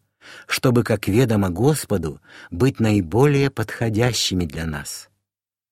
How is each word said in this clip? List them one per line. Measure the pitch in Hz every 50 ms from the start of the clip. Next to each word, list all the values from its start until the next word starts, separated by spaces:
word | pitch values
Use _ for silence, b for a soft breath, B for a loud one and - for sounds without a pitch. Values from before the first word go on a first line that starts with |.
| _ _ _ _ B B B B B B
чтобы, | - - - 131 120 120 104
как | - 113 101 - 101
ведомо | 95 120 135 110 110 101 98 92
Господу, | 85 95 120 147 156 - - - 104 90 80 78 69 - B B B B B B
быть | 85 87 127 135 - -
наиболее | 113 110 107 104 90 78 85 117 139 147 143 139 139 135
подходящими | - - 110 - - - 123 113 104 107 120 123 107 - - - 95 90 87
для | 78 - 80 82 82
нас. | 76 73 71 - - - - _ _ _ _ _ _ _ _ _ _ _ _ _